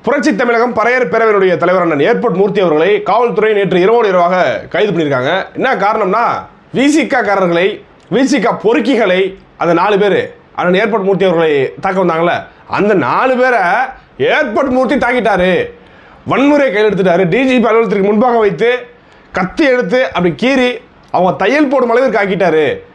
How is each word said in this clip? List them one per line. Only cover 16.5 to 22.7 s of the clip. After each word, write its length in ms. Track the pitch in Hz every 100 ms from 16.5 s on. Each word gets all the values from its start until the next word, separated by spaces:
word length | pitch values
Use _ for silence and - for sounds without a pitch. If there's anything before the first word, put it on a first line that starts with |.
| 294 269
கையில் 180 | 202 214
எடுத்துட்டாரு. 320 | 190 185 175 185
டி 80 | 220 262
ஜி 100 | 254
பி 140 | 226
அலுவலகத்திற்கு 400 | 226 226 202 196
முன்பாக 320 | 208 254 233
வைத்து 260 | 208 160 226 247 - - - - - -
கத்தி 260 | 185 - 294
எடுத்து 300 | 247 190 247 262
அப்படி 200 | 175 180 147
கீறி 280 | 247 277 247 240 - - -
அவங்க 180 | - 180 -
தையல் 300 | 196 285 294
போடும் 220 | 269 240
அளவிற்கு 280 | 233 269 208
ஆக்கிட்டாரு. 440 | 202 180 185 156 143